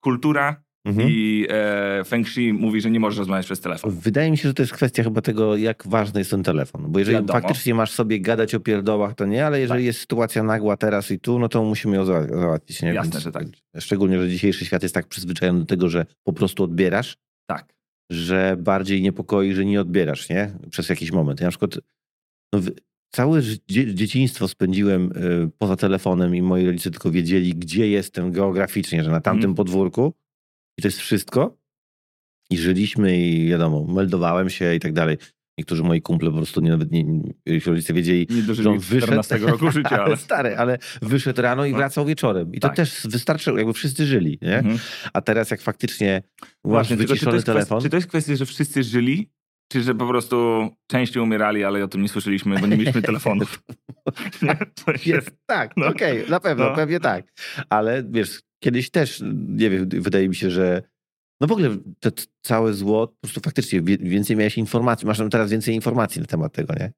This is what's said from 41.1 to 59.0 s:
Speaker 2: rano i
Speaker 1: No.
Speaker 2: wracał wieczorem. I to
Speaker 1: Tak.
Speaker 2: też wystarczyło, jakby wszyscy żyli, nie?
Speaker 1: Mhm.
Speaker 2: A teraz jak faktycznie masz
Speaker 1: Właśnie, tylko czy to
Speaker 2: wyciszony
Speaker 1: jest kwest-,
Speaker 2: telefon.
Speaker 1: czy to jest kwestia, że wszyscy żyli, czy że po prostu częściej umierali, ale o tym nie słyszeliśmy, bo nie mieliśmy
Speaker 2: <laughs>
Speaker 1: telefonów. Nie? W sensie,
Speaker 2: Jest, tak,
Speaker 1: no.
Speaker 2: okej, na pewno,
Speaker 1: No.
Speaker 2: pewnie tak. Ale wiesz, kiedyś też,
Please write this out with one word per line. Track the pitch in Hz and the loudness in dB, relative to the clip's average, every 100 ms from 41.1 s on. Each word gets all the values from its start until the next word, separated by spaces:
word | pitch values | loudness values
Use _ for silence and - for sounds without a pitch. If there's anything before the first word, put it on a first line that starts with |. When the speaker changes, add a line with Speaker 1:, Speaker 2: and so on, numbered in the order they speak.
| 131 131 127 | 0 0 0
Speaker 2:
rano | 123 127 143 | 0 2 0
i | |
Speaker 1:
No. | 123 | 0
Speaker 2:
wracał | 139 147 143 | -2 -2 -2
wieczorem. | 156 131 95 85 | 0 0 0 -2
I | 92 | -2
to | - | -2
Speaker 1:
Tak. | - | 0
Speaker 2:
też | 160 - - | -2 -2 -4
wystarczyło, | 120 - 156 - 110 | -4 -2 -2 0 0
jakby | 110 | 0
wszyscy | 113 151 131 147 | -2 -4 -2 2
żyli, | 131 82 71 | 2 2 -2
nie? | 85 107 | 0 2
Speaker 1:
Mhm. | 110 113 - - - | 2 0 -4 -12 -6
Speaker 2:
A | 98 | -4
teraz | 104 110 110 | 0 0 0
jak | - | -2
faktycznie | - - 117 - 101 95 - | -4 -4 -6 0 0 0 -4
masz | _ - _ | _ -20 _
Speaker 1:
Właśnie, | 104 113 110 113 | 2 2 2 0
tylko | 113 | 2
czy | 139 | 2
to | - | 2
Speaker 2:
wyciszony | 117 | 2
Speaker 1:
jest | 113 | 2
kwest-, | |
Speaker 2:
telefon. | 110 98 107 | 2 2 0
Speaker 1:
czy | 143 | 0
to | 165 | 0
jest | 175 | 0
kwestia, | 165 151 139 | -2 0 -2
że | 135 | -2
wszyscy | - 147 143 | -4 -2 0
żyli, | 120 120 120 156 214 _ _ _ _ | 0 2 2 0 -4 _ _ _ _
czy | 135 | -2
że | 120 | 0
po | 117 123 | 0 2
prostu | 123 117 123 120 113 110 _ _ | 0 2 2 4 2 -2 _ _
częściej | 127 123 123 | -4 -2 -2
umierali, | 113 107 107 107 | 0 2 0 0
ale | 98 101 | 0 -2
o | 98 | -2
tym | 95 | -2
nie | 101 | -2
słyszeliśmy, | 107 101 98 101 98 | -2 -2 -2 0 0
bo | 101 | 2
nie | 110 | 2
mieliśmy | 113 120 104 | 2 0 0
Speaker 2:
<laughs> | |
Speaker 1:
telefonów. | 107 - 104 - - - 120 - - - - 202 - | -2 0 0 -2 -6 -18 -20 -20 -10 -8 -8 -12 -4
Nie? | 160 160 - - | -2 -2 -4 -6
W | |
sensie, | - 151 165 | -4 -2 0
Speaker 2:
Jest, | 147 - _ - | 0 -2 _ -4
tak, | 165 113 - | -2 -2 0
Speaker 1:
no. | 143 | 0
Speaker 2:
okej, | 160 180 120 117 | 0 0 0 0
na | 175 | 0
pewno, | 185 139 | 0 2
Speaker 1:
No. | 135 | 0
Speaker 2:
pewnie | 147 151 170 | 2 0 0
tak. | 147 92 - - - - - | 0 -2 -6 -16 -14 -12 -2
Ale | 107 110 127 113 | 0 2 -2 -2
wiesz, | 113 98 - _ _ | -2 -2 -6 _ _
kiedyś | - 123 127 | 0 0 0
też, | 175 | 0